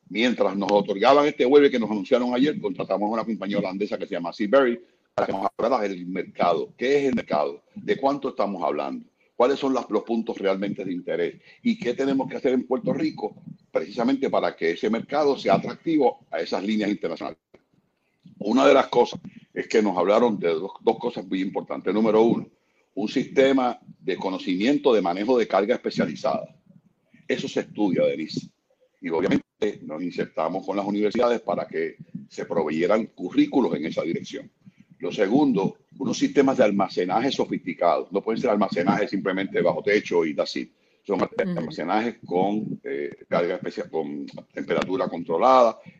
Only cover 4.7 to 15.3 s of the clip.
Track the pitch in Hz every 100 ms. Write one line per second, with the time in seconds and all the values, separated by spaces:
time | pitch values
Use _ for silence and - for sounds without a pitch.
4.7 | 117 - _ _ - - 98 98 - 110
5.7 | 127 101 92 90 95 78 - 90 82 64
6.7 | - 123 143 139 113 - 78 71 71 _
7.7 | 104 98 101 139 143 135 - 101 92 76
8.7 | 73 69 - - _ _ - 123 135 135
9.7 | 127 - 101 - 117 113 101 95 95 101
10.7 | - 95 90 - 82 85 - _ - 120
11.7 | 110 117 123 135 135 127 120 131 127 -
12.7 | 127 - - - - 107 - - - _
13.7 | - 80 120 120 135 127 101 90 - 82
14.7 | 85 - 113 - 143 143